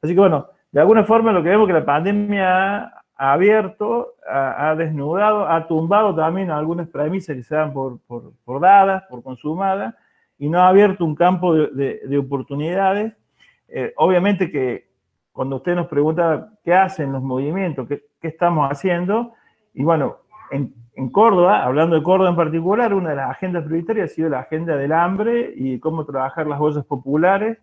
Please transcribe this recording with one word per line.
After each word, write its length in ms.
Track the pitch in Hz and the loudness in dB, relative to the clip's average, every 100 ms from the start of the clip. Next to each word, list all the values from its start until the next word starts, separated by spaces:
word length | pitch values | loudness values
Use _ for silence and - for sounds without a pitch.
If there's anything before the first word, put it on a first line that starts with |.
Así 100 | 151 | 0
que, 80 | 175 | 4
bueno, 280 | 196 156 - _ _ | 4 4 -2 _ _
de 80 | 139 | 2
alguna 240 | 170 220 | 6 6
forma 260 | 214 226 226 | 6 4 4
lo 120 | 190 | 2
que 80 | 160 | 4
vemos 180 | 202 208 | 4 4
es 60 | |
que 60 | 170 | 2
la 60 | 143 | 2
pandemia 920 | 143 175 208 208 202 185 185 196 202 - - _ _ | 0 0 -2 -2 0 2 2 0 -4 -8 -18 _ _
ha 120 | 135 | 0
abierto, 800 | 143 196 220 196 - 208 240 - - - | 4 4 4 0 -4 -4 -4 -6 -14 -6
ha, 420 | 131 135 - 147 | -4 -2 -2 -2
ha 40 | |
desnudado, 720 | 156 165 151 143 175 208 214 170 | -2 -2 -4 -4 0 0 0 0
ha 200 | 165 160 | -2 0
tumbado 460 | 160 165 202 214 160 | -2 2 2 2 0
también 340 | 156 185 190 | -2 -2 -4
algunas 380 | 151 156 170 165 | -4 -4 -6 -8
premisas 480 | 139 151 190 185 135 | -6 -4 -4 -6 -12
que 80 | |
se 100 | 117 | -6
dan 180 | 156 151 | -4 -4
por, 280 | 139 135 123 _ | -4 -8 -8 _
por, 240 | 120 87 _ | -16 -16 _
por 160 | - 131 | -10 0
dadas, 440 | 175 196 196 190 - | 6 6 6 0 -6
por 140 | 123 | -16
consumadas, 720 | 127 127 147 165 196 196 220 - _ _ _ _ | -14 -10 -8 -4 -4 -4 -6 -12 _ _ _ _
y 120 | 143 | -2
no 100 | 175 | 4
ha 100 | 180 | 6
abierto 360 | 190 202 185 | 6 4 2
un 100 | 165 | -4
campo 400 | 147 175 180 175 | 2 2 2 2
de, 140 | 160 151 | 2 0
de, 320 | 135 135 - 127 | -2 -4 -6 -4
de 120 | 143 | -2
oportunidades. 920 | 135 139 123 143 156 180 196 202 220 - _ _ _ _ _ | -2 -6 -6 -6 -4 0 0 0 -4 -8 _ _ _ _ _
Eh, 240 | - 123 - | -8 -8 0
obviamente 540 | 165 185 190 202 185 | 2 4 2 0 -2
que 380 | 147 131 107 _ _ _ _ _ | -2 -2 -4 _ _ _ _ _
cuando 240 | - 135 135 | -8 -6 -6
usted 200 | 156 175 | -2 -2
nos 100 | 175 | -2
pregunta 640 | 143 151 160 170 147 - _ | 0 0 0 0 -2 -6 _
qué 100 | - | 0
hacen 380 | 180 190 - 143 | 2 2 -2 -6
los 100 | 135 | -4
movimientos, 640 | 135 127 139 185 185 135 123 | -4 -4 -4 -4 -4 -6 -6
qué, 160 | 143 _ _ | -8 _ _
qué 80 | 165 | -12
estamos 420 | 156 175 160 139 | -2 0 2 -2
haciendo. 640 | 139 190 175 180 214 240 _ _ _ _ | -2 -2 -2 0 -2 -4 _ _ _ _
Y 100 | - | -4
bueno, 340 | 147 165 135 - _ - - | 0 2 0 -6 _ -20 -10
en, 240 | 139 143 - - | -8 -8 -10 -20
en 160 | - 127 | -10 -4
Córdoba, 540 | - 226 190 180 208 | 2 4 4 4 2
hablando 320 | 135 139 165 165 | 0 0 2 0
de 60 | |
Córdoba 280 | 151 190 190 | 2 2 2
en 60 | 175 | 2
particular, 580 | 160 160 170 214 233 | 0 -2 -2 0 0
una 160 | 202 170 | 0 -2
de 60 | 143 | -4
las 140 | 131 | -6
agendas 340 | 135 185 175 | -6 -6 -6
prioritarias 460 | 147 165 170 220 170 | -4 -6 -4 -4 -4
ha 40 | |
sido 140 | - 160 | -4 -2
la 120 | 135 | -2
agenda 360 | 127 156 165 143 | -4 -8 -4 -4
del 160 | 139 | 0
hambre 600 | 160 175 190 220 240 - - | 0 0 -2 -2 -2 -4 -6
y 220 | 131 127 | -6 -4
cómo 260 | 156 160 | -4 -6
trabajar 420 | 147 135 131 165 151 | -6 -6 -6 -6 -6
las 140 | 143 | -2
ollas 240 | 151 147 | -2 -2
populares. 720 | - 131 131 151 175 196 214 226 | -6 -8 -2 2 2 2 -2 -6